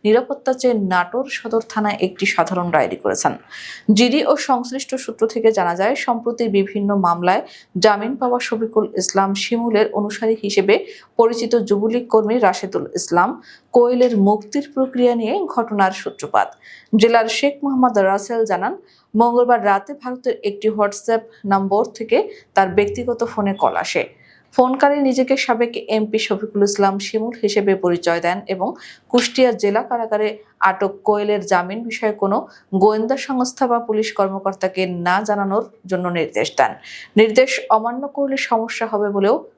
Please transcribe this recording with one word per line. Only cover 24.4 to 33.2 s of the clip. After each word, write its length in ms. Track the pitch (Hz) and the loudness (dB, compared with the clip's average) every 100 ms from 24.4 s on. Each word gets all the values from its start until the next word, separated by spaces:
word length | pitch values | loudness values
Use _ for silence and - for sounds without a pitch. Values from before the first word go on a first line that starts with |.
| _ | _
ফোনকারী 480 | - 254 269 285 294 | 0 2 4 2 4
নিজেকে 360 | 269 254 254 269 | 2 2 0 0
সাবেক 360 | - 226 233 - - | 0 0 -2 -4 -2
এমপি 300 | 220 214 220 | -2 0 -2
শফিকুল 440 | - 196 214 202 | -2 -4 -4 0
ইসলাম 360 | 202 202 196 196 | 0 2 0 0
শিমুল 360 | - 220 226 240 | -4 -4 -4 -4
হিসেবে 320 | 214 208 202 | 0 0 0
পরিচয় 460 | 190 180 175 175 170 | 0 0 0 0 0
দেন 200 | 175 190 - | -2 -4 -6
এবং 280 | 190 202 - - - _ | -6 -6 -8 -20 -20 _
কুষ্টিয়া 440 | 247 240 - 254 | 0 0 2 2
জেলা 300 | 220 202 214 | 2 0 0
কারাগারে 560 | - 240 226 214 214 214 _ _ | -2 -6 -2 -2 -2 -4 _ _
আটক 320 | 190 190 196 196 | 0 2 -4 -2
কোয়েলের 420 | - 208 208 208 180 | 0 0 0 -2 0
জামিন 360 | 180 180 214 | 0 0 -8
বিষয়ে 300 | 233 220 214 | -8 -4 -4
কোনো 340 | 208 196 214 - - _ | -2 -2 -2 -4 -20 _
গোয়েন্দা 420 | 190 202 214 220 | 2 4 2 -2
সংস্থা 500 | 269 | -4